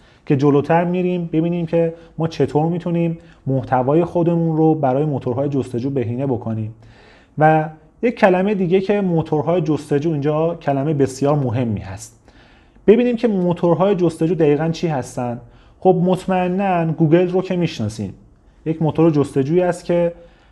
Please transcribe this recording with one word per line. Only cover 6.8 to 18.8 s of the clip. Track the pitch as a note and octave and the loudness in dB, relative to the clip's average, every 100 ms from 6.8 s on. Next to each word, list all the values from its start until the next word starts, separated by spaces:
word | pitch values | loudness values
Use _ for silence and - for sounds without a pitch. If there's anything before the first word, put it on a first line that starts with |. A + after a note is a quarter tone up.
| - - - - _ - | -20 -20 -20 -20 _ 2
و | D#3 D#3 D#3 - _ _ | 4 4 0 -8 _ _
یک | A#3 A#3 | -4 2
کلمه | G#3 F3+ F#3+ | 2 2 0
دیگه | G#3 F#3 F#3 | -2 0 0
که | F#3+ G#3 | 0 0
موتورهای | F#3+ E3 D3+ D3+ D3 F3+ | 0 0 0 -2 0 0
جستجو، | D#3+ C#3+ - C#3+ D#3+ | 0 -2 0 -2 0
اینجا | D3+ C#3 D3+ E3 | -2 -2 0 -2
کلمه | E3+ - C#3 C#3+ | -4 -4 -2 0
بسیار | D3 C3+ - C#3 | 0 0 0 0
مهمی | D3 B2+ A2+ A#2+ G2+ | 0 0 -2 -2 -4
هست. | F2 F#2 - - _ - - _ _ _ - | -8 -14 -18 -20 _ -20 -20 _ _ _ 2
ببینیم | A3+ A#3+ A#3+ | 4 4 0
که | A#3+ | 0
موتورهای | G3 F3 E3+ E3+ E3 F#3 | 0 0 0 2 2 2
جستجو | F#3+ F3 E3 E3 | 2 0 0 -2
دقیقاً | F3 D#3 C#3+ D#3+ | 2 2 2 0
چی | E3 F3 | -2 -2
هستن. | D3 A#2 - B2 A#2 - - - - | -4 -6 -6 -6 -8 -12 -20 -20 -2
خب، | F#3 F#3 | 2 2
مطمئناً | F3 F3+ - F#3 F3+ F3+ G3 F3 E3 | 2 0 0 0 0 0 0 0 0
گوگل | D#3+ D#3+ E3+ F3+ | 0 4 4 4
رو | F3+ | 0
که | F3+ F3+ | -2 -2
می‌شناسین، | E3+ - G#2+ G#2 G2 - - _ _ _ D#3 | -2 -4 -6 -6 -8 -10 -20 _ _ _ -6
یک | D#3+ | -2